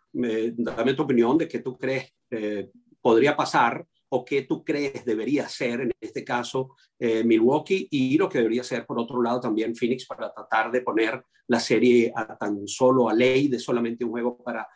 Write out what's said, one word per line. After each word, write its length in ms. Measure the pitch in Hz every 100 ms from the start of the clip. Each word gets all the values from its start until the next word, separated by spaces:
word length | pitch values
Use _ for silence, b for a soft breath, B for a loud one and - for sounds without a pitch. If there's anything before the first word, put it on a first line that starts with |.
| _
me, 380 | - 120 110 117
dame 420 | 117 110 - 120
tu 100 | 135
opinión 340 | 143 123 117 156
de 100 | 160
qué 100 | 120
tú 180 | 131 123
crees, 380 | 131 135 - _ _
eh, 380 | 113 104 104 95 _ _ _
podría 340 | 127 113 143 147
pasar 500 | 139 151 120 139 - _ _
o 160 | 131
qué 200 | 127 139
tú 200 | 135 156
crees 400 | - 143 143 131
debería 460 | 123 107 110 143 110
ser 320 | - 127 120
en 100 | 123 -
este 240 | 110 135
caso, 520 | - 120 120 131 131 b b -
eh, 260 | 120 113
Milwaukee 640 | 117 113 117 151 - 190 -
y 260 | 139 131 151
lo 120 | 190
que 80 | 139
debería 260 | 113 117
ser 220 | - 120 -
por 120 | 120
otro 220 | 117 123
lado 200 | 120 123
también 340 | 120 107 113 117
Phoenix 320 | 120 127 -
para 260 | - 107
tratar 380 | - 101 110 113
de 100 | 123
poner 400 | 123 110 110 113 - _ -
la 120 | 120
serie 520 | - 113 123 120 117 123
a 220 | 113 -
tan 300 | 107 101 101
solo 420 | - 127 131 113
a 40 |
ley 360 | 110 127 131 143
de 100 | 120
solamente 460 | - 120 117 117 120
un 60 |
juego 300 | 120 120 120
para 240 | - 113 107